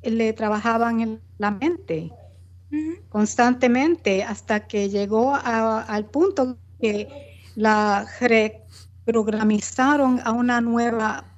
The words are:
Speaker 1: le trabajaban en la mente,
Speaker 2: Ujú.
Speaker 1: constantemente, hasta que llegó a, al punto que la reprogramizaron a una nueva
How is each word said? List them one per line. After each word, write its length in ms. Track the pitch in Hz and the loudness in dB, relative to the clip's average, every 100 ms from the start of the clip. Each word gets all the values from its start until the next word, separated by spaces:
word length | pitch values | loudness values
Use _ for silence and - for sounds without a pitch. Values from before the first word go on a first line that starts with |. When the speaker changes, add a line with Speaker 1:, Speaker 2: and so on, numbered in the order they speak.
Speaker 1:
le 300 | - 226 220 | -2 0 0
trabajaban 680 | 220 214 208 233 226 233 233 | 0 -2 0 0 0 0 0
en 200 | 226 220 - - | -2 -6 -14 -4
la 140 | 208 | -4
mente, 600 | 202 294 349 - 160 165 - - - - - - | 0 -2 -2 -6 -8 -8 -16 -20 -20 -20 -20 -8
Speaker 2:
Ujú. 320 | 302 311 359 - | -6 -6 -8 -6
Speaker 1:
constantemente, 1120 | 214 214 - 240 247 254 240 302 330 - 190 | -2 0 2 2 2 2 2 2 0 0 0
hasta 440 | - 196 - 214 208 | -2 -10 -4 -4 -2
que 220 | 208 202 | -4 -2
llegó 460 | 202 202 220 254 | -2 0 0 2
a, 480 | 277 - 226 226 220 | 0 -2 -2 0 -2
al 240 | 220 214 214 | -4 -6 -4
punto 500 | 285 381 381 254 247 - - | 0 2 2 -2 -4 -16 -4
que 580 | 226 208 208 285 - - - | -2 -2 -8 -14 -20 -20 -16
la 520 | - 214 214 214 202 202 - | 0 2 4 2 0 -4 -4
reprogramizaron 2000 | 240 233 214 - - - - - - 226 214 214 220 208 - - 262 294 262 254 | 2 2 2 -6 -20 -20 -20 -8 -2 0 0 0 2 2 -2 0 2 4 4 2
a 80 | 233 | 0
una 300 | 226 247 240 | 0 0 0
nueva 640 | 233 233 240 226 220 135 - | 2 0 0 0 -2 -4 -12